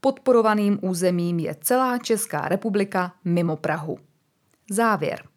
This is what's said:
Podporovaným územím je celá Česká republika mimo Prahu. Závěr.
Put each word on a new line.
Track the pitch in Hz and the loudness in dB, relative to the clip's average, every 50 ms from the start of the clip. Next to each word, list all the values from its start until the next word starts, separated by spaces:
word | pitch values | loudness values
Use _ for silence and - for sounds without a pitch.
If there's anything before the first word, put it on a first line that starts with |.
Podporovaným | - 269 269 - _ 262 247 233 226 220 214 214 208 202 202 - - | 0 0 -2 0 _ 4 4 4 6 4 2 2 2 2 0 0 0
územím | 185 185 170 185 185 180 175 175 170 175 170 | -4 -2 0 0 2 2 2 0 0 -2 -2
je | 160 - 156 - | -2 -4 -6 -6
celá | - - 254 254 262 254 247 240 | -2 0 2 2 2 0 -2 -4
Česká | 240 - 226 202 220 - - 151 - 147 | 0 -2 -2 -2 -2 -4 -4 -4 -2 -2
republika | 180 190 - 226 196 208 196 202 - 190 180 180 - _ _ | -2 -2 -2 -2 0 0 -2 0 0 -2 -2 -2 -6 _ _
mimo | 180 170 175 170 170 156 | 0 0 2 2 0 -2
Prahu. | 151 - - 151 151 151 160 - - - _ _ _ _ _ _ _ _ _ _ _ _ - | -2 -2 -4 -4 -4 -4 -8 -10 -10 -12 _ _ _ _ _ _ _ _ _ _ _ _ -6
Závěr. | 202 208 233 226 214 170 151 147 - - - - _ | -2 0 2 2 2 0 -2 -4 -6 -8 -12 -18 _